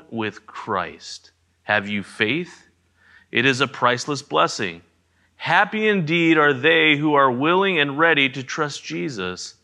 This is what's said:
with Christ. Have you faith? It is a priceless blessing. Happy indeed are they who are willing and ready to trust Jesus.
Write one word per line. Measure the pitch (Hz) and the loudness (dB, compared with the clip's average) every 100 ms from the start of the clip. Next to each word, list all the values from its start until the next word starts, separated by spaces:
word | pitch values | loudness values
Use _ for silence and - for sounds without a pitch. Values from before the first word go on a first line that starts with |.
| - | -10
with | 117 107 - - | -6 -6 -8 -16
Christ. | - - 98 85 76 - - _ _ _ _ | -14 -6 -4 -4 -10 -16 -18 _ _ _ _
Have | - 104 101 | -2 -2 0
you | 104 | -6
faith? | 92 - 110 147 175 - _ _ _ _ _ _ _ | -6 -2 -2 -2 -8 -16 _ _ _ _ _ _ _
It | 113 131 | 0 0
is | 131 | 2
a | 135 | -2
priceless | - 123 123 - 139 | 0 0 0 -4 -8
blessing. | - 156 160 - 98 85 - _ _ _ _ - | -4 0 0 0 -8 -8 -18 _ _ _ _ -10
Happy | - 170 202 214 214 | 0 2 2 0 2
indeed | 202 151 170 165 156 | 2 0 2 4 4
are | 147 | 4
they | 131 147 165 156 143 | 4 2 4 4 2
who | 151 143 | 2 4
are | 135 | 4
willing | 123 151 180 196 170 | 2 2 2 2 0
and | 143 139 | -2 2
ready | 165 151 135 | 2 4 0
to | 135 | -2
trust | 131 - 147 - | -8 -6 -6 -6
Jesus. | - 160 175 113 90 90 - - | -10 -8 -8 -6 -8 -8 -14 -18